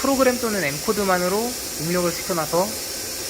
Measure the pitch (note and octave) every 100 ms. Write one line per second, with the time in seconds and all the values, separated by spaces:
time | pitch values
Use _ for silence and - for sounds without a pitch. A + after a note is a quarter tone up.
0 | C4+ C4 C4 B3 A3+ G#3 D3 D3 - G#3
1 | G3 F3+ F3+ G3+ A#3+ B3+ - - D#3 F3+
2 | F3 E3 - E3+ D3+ E3+ G3+ - - -
3 | - -